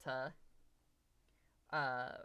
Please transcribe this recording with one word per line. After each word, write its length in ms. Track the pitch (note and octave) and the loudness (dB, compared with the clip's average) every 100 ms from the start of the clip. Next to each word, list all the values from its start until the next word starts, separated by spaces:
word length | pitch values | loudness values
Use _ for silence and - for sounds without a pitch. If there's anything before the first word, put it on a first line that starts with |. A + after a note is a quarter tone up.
to, 280 | - C3 C3+ - - - - - _ _ _ _ - - - - - | -2 0 0 -4 -14 -20 -20 -20 _ _ _ _ -20 -20 -20 -20 -2
uh, 420 | D3+ C#3 B2+ B2 - | 2 4 2 0 -4